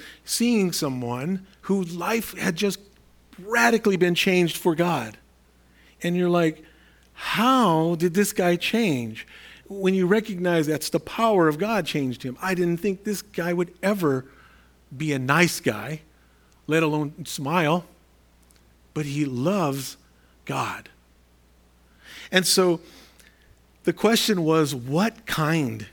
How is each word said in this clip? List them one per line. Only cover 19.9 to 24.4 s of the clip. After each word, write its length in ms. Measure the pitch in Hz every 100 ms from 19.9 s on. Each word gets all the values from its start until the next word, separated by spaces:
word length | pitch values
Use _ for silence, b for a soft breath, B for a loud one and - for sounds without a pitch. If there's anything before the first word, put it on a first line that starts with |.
| - b b b b -
God." 440 | 135 120 - - _ _ _ _ _ _ _ _ _ _ B B B B
And 160 | 185 180
so 340 | - 185 165 B B B B B B B B _ _
the 100 | -
question 500 | 170 208 226 - 190